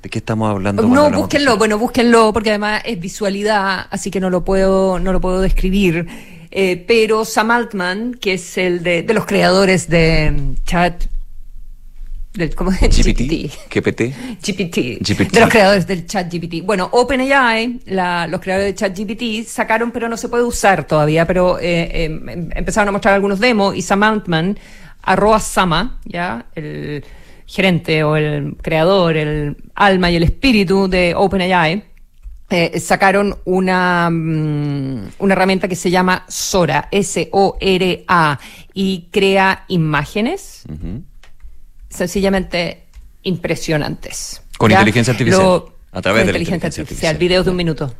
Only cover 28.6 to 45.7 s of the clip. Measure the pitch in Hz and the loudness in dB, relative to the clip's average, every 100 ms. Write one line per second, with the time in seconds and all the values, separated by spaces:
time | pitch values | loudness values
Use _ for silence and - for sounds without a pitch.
28.6 | - 160 165 196 170 160 151 151 147 143 | -4 2 4 4 2 0 -2 -2 -4 -8
29.6 | - - 202 190 180 175 - - 269 220 | -14 2 4 4 2 2 2 2 2 4
30.6 | 185 196 196 185 175 160 196 196 180 180 | 4 2 2 2 2 2 0 2 2 2
31.6 | 160 185 - - - - - - - 180 | 2 0 -8 -20 -20 -20 -18 -18 -4 0
32.6 | 165 170 - 185 196 196 202 - - 185 | 0 -2 -2 2 4 4 0 -4 -2 0
33.6 | 185 185 180 175 170 165 160 156 156 147 | 2 2 2 2 2 0 -2 -2 -2 -2
34.6 | 147 143 135 131 101 - 196 190 190 190 | -2 -4 -4 -6 -10 -2 0 2 2 2
35.6 | 196 180 185 185 180 185 - - - 196 | -2 -2 0 2 2 0 -4 -10 -2 0
36.6 | 165 147 - 202 196 - 156 196 196 - | 2 0 0 -2 -2 -4 -2 2 0 0
37.6 | 190 180 180 160 - 180 156 139 - - | 0 2 0 -2 2 2 4 0 -8 -20
38.6 | - - 196 185 170 214 196 196 190 185 | -14 -4 -2 -2 -4 0 2 4 2 0
39.6 | - 185 156 147 147 208 233 392 - - | -2 -2 0 0 -2 -4 -4 -4 -10 -20
40.6 | - 78 165 110 185 - - - - - | -16 -12 -10 -10 -14 -20 -20 -18 -16 -18
41.6 | - - - - 180 202 190 190 175 175 | -18 -20 -18 -6 -4 0 0 0 -2 -4
42.6 | 170 - - - - - - 170 170 160 | -6 -8 -20 -20 -20 -10 -6 -6 -4 -6
43.6 | - 156 - 160 - - - - - - | -2 -2 -2 -8 -12 -12 -12 -14 -18 -2
44.6 | 110 110 101 110 117 110 165 190 190 180 | 4 4 4 2 2 0 2 4 4 2
45.6 | - | -2